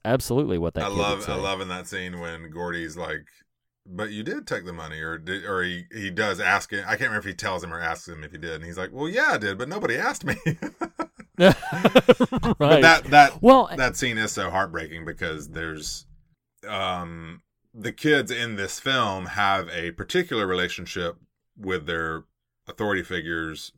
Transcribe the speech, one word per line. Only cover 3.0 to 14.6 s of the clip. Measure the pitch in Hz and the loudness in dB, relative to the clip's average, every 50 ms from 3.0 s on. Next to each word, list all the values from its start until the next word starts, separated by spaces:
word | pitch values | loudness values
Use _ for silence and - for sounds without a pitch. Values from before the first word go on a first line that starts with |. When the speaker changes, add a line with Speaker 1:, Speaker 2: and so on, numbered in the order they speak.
| 82 80 78 76 - _ _ _ _ _ _ _ _ _ _ _ _ | -8 -8 -8 -10 -10 _ _ _ _ _ _ _ _ _ _ _ _
Speaker 2:
"But | 95 90 98 107 104 | -16 -10 -8 -8 -8
you | 104 104 110 | -8 -8 -8
did | 165 247 294 - | -8 -8 -8 -6
take | - 135 101 85 | -6 -8 -6 -6
the | 90 | -10
money," | 87 82 80 76 78 78 | -12 -12 -12 -12 -10 -8
or | 80 80 80 80 | -8 -8 -8 -10
did, | 78 90 95 98 104 | -8 -8 -8 -8 -6
or | 104 95 92 | -6 -4 -2
he, | 90 90 90 87 87 - | -2 -2 -4 -6 -10 -12
he | - 110 98 98 | -12 -8 -8 -6
does | 87 101 107 101 92 92 | -2 -2 -2 0 0 0
ask | 95 92 98 98 - - | 2 2 2 2 0 -4
it. | 104 98 92 | -6 -6 -4
I | 101 110 | -4 -2
can't | - 131 117 | -2 -2 -2
remember | 107 104 | -2 -4
if | 101 | -6
he | 101 87 | -6 -10
tells | - 107 101 92 85 | -6 -4 -4 -4 -4
him | 87 85 | -6 -8
or | 82 85 | -8 -6
asks | 85 82 80 - - 87 | -4 -4 -4 -6 -8 -16
him | 82 78 78 | -14 -14 -14
if | 76 | -14
he | 90 78 | -14 -12
did, | 82 82 80 | -10 -8 -8
and | 78 80 | -10 -10
he's | 87 82 92 | -10 -8 -8
like, | 92 - | -8 -8
"Well, | - 131 151 170 | -6 -8 -6 -4
yeah, | 202 254 302 294 | 0 0 2 2
I | - 113 | 0 0
did, | 107 98 98 98 | -2 -4 -4 -4
but | 127 147 | -6 -6
nobody | 185 214 - 117 117 | -6 -4 -2 -2 -2
asked | - 220 269 - - 180 | 0 0 -2 -4 -4 -4
me." | - 113 - | -4 -4 -2
<laughs> | - 160 165 - - 311 - - 339 - _ - 339 - _ - - _ - - | -2 -2 -2 -2 -6 -12 -8 -8 -10 -10 _ -10 -10 -10 _ -20 -20 _ 0 6
Speaker 1:
<laughs> | |
Right. | 175 190 - - - - - 180 202 - - 254 - - - - 254 - 262 - - 240 196 - | 6 6 6 6 0 -6 -6 2 2 6 6 6 8 8 6 6 6 0 0 -2 0 0 2 4
Speaker 2:
But | 147 143 165 143 | 6 6 8 10
that, | 151 165 165 147 131 135 | 10 10 8 8 6 8
that, | 147 147 143 135 - 135 | 10 10 10 10 6 6
Speaker 1:
Well, | 202 240 269 254 196 - 175 | 10 10 10 10 8 4 0
Speaker 2:
that | 139 127 123 120 | 0 0 0 0
scene | - 135 123 113 110 | 0 -2 -2 0 -2
is | 110 104 | -2 -2
so | - 104 95 87 | -2 -2 -4 0
heartbreaking | 92 95 | 2 0